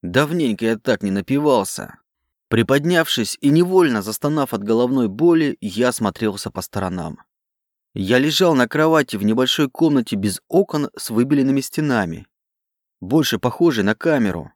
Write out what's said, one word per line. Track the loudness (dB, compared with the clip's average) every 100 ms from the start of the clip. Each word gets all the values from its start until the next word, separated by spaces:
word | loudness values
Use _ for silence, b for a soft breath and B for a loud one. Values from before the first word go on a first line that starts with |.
Давненько | -2 0 0 0 -2 0 -2
я | -2
так | -2 -2
не | -2
напивался. | -4 -2 -2 2 0 0 -8 -14 -16 _ _ _ _ _
Приподнявшись | 0 2 2 2 0 0 -2 -4 -2
и | 2
невольно | 4 4 4 4 2
застонав | -4 -4 -4 -2 -2
от | -4
головной | 0 0 2 0 -2
боли, | 2 4 4 2 -4
я | -8 -2 -2
осмотрелся | 0 -4 -2 -4 -4 -10
по | -10
сторонам. | -10 -6 -6 -6 -8 -12 -20 _ _ _ _ _ _
Я | -8 0 2
лежал | 2 2 2 4
на | 2
кровати | 2 2 2 0 -2
в |
небольшой | 0 0 0 0 -2
комнате | 0 2 2 0 -2
без | -2 -4 _
окон | 0 0 -2 -6 -8
с | -6
выбеленными | -2 0 2 2 0
стенами, | -2 -4 -2 0 -2 -6 -14 _ _ _ _ _ _ _
больше | -2 0 0 0
похожей | -2 2 0 2
на | 0 0
камеру. | 0 0 0 -2 -10